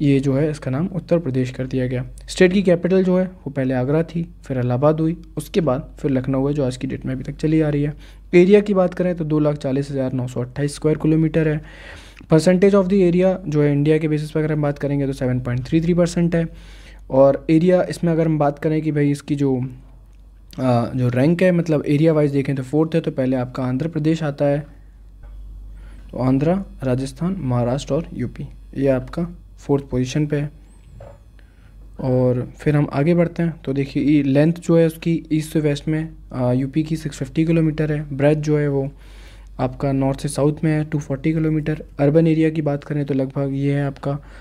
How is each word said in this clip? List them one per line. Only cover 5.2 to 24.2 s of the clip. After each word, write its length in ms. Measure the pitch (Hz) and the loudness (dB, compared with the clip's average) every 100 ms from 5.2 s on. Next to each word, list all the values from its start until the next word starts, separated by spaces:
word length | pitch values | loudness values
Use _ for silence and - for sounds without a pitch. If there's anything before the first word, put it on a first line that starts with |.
| - - | -8 -12
उसके 240 | - 208 | -4 0
बाद 300 | 151 127 - - | 0 -2 -4 -6
फिर 120 | 143 | -2
लखनऊ 380 | 131 127 135 135 | -2 0 -2 0
है 60 | |
जो 100 | 147 | 0
आज 120 | 131 127 | -2 -4
की 100 | 131 | -6
डेट 200 | - 131 | -6 -6
में 80 | |
अभी 100 | 131 | -8
तक 120 | 131 143 | -8 -4
चली 240 | 156 160 | 0 2
आ 80 | 156 | 2
रही 140 | 147 | 0
है। 120 | 147 147 - - - | -2 -6 -16 -20 2
एरिया 260 | 180 180 208 | 4 6 6
की 140 | 208 | 4
बात 200 | 190 180 | 0 0
करें 220 | 180 180 170 | 0 -4 -2
तो 80 | |
दो 140 | 156 151 | -2 0
लाख 180 | 151 147 | 0 0
चालीस 340 | 139 131 139 | -2 -2 -2
हज़ार 220 | 139 131 | -4 -4
नौ 140 | 127 123 | -4 -4
सौ 140 | 123 | -6
अट्ठाईस 340 | 120 - 143 | -6 -4 -6
स्क्वायर 240 | - 151 151 | -2 -2 0
किलोमीटर 500 | 156 160 160 160 156 | 2 2 2 2 0
है। 140 | 151 - - - - - - - | -2 -6 -18 -18 -18 -20 -20 2
Percentage 420 | 160 165 185 202 | 4 6 4 6
of 100 | 202 | 4
the 280 | 185 202 180 | 4 4 4
area 240 | 175 185 185 151 | 4 2 0 -2
जो 160 | 151 | 2
है 100 | 147 | 2
इंडिया 260 | 143 147 156 | 2 4 2
के 100 | 160 | 2
बेसिस 220 | 151 151 | -2 -2
पर 100 | 160 | -2
अगर 120 | 156 | -2
हम 100 | 156 | 0
बात 160 | 147 143 | -2 -2
करेंगे 280 | 139 143 139 | -2 -2 -2
तो 60 | |
सेवन 280 | 135 127 127 | -2 -2 -2
पॉइंट 260 | 123 123 123 | -2 -4 0
थ्री 140 | 165 | 0
थ्री 140 | 165 | 2
परसेंट 400 | 175 170 175 170 | 2 2 2 0
है। 140 | 170 165 - - - - - - | 0 -2 -8 -20 -20 -20 -20 -2
और 360 | 131 139 139 - | 6 6 4 2
एरिया 320 | 160 180 180 | 4 4 4
इसमें 300 | 175 - 170 | 2 -2 0
अगर 140 | 160 165 | 2 2
हम 120 | 156 | 2
बात 200 | 143 147 | 0 0
करें 240 | 160 156 | -2 0
कि 100 | 156 | 0
भाई 180 | 147 147 | 0 0
इसकी 240 | 143 - | 0 -2
जो, 340 | 143 139 131 127 123 - - - - - - - - | 0 0 0 -4 -10 -20 -20 -20 -20 -20 -20 -18 -2
अ, 340 | 131 120 117 131 | 2 2 0 0
जो 120 | 123 | 0
रैंक 340 | 123 143 175 | 2 2 4
है, 100 | 185 | 4
मतलब 320 | 175 156 147 - | 2 2 0 2
एरिया 260 | 147 160 | 2 4
वाइज 180 | 156 147 | 4 2
देखें 260 | 139 135 135 | 0 -2 -4
तो 60 | |
फोर्थ 280 | 127 151 160 | -2 0 2
है, 60 | 165 | 0
तो 100 | 160 | -2
पहले 260 | 151 131 131 | -2 -2 0
आपका 260 | 123 - | -4 -4
आंध्र 260 | 127 127 160 | -4 -2 -4
प्रदेश 340 | 160 151 160 | -2 -2 0